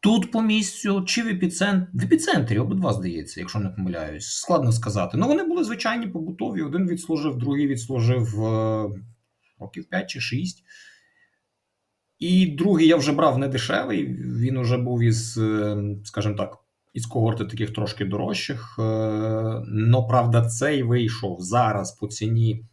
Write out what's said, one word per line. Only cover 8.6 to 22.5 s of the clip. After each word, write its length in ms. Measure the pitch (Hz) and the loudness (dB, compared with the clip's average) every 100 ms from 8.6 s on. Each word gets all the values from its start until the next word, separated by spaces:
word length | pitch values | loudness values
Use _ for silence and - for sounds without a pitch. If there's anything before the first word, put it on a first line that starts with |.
| 110 110 107 98 - _ _ _ _ _ | 0 -2 -4 -8 -16 _ _ _ _ _
років 240 | - - - | -16 -16 -8
п'ять 200 | 185 - | -6 -6
чи 100 | - | -8
шість. 440 | 117 123 180 - _ - - _ _ _ _ _ _ _ _ _ _ _ _ _ | -4 -4 -4 -8 _ -20 -20 _ _ _ _ _ _ _ _ _ _ _ _ _
І 280 | 175 185 180 | 2 4 4
другий 400 | 143 185 170 160 | 2 2 6 8
я 100 | 165 | 6
вже 160 | 139 | 4
брав 260 | 139 156 127 | 4 4 4
не 100 | 131 | 0
дешевий, 580 | 131 - - - 101 - 127 | -2 0 -2 0 -2 -2 -4
він 400 | 127 117 123 131 | -4 -2 0 0
уже 220 | 120 123 | 0 0
був 240 | 123 120 | 0 2
із, 360 | 117 110 - 117 | 4 2 -2 -2
е, 380 | 107 107 104 104 101 101 | 0 2 0 -2 -4 -6
скажімо 300 | - - 107 | -8 -4 -2
так, 240 | 101 92 - _ _ _ | -2 -6 -8 _ _ _
із 140 | - 113 | -10 -4
когорти 380 | 113 113 113 | 0 0 0
таких 260 | 101 - 104 | -4 -4 -4
трошки 340 | - 104 - | -4 -6 -4
дорожчих. 720 | 95 101 - - - 127 - - | -4 -2 -2 -4 -6 -8 -10 -4
Е, 40 | 113 110 110 107 110 110 110 113 - | -2 0 -2 -2 -2 -2 -2 -4 -4
но, 400 | 110 113 127 113 | 0 4 4 4
правда, 400 | 123 120 117 113 | 2 4 4 2
цей 360 | - 139 147 | 0 0 0
вийшов 580 | 120 123 110 - 101 87 | 2 2 0 -2 -6 -6
зараз 520 | 92 117 113 101 92 | -2 2 2 0 -4
по 140 | - 104 | -8 -10
ціні 580 | - 110 113 113 | -4 0 2 2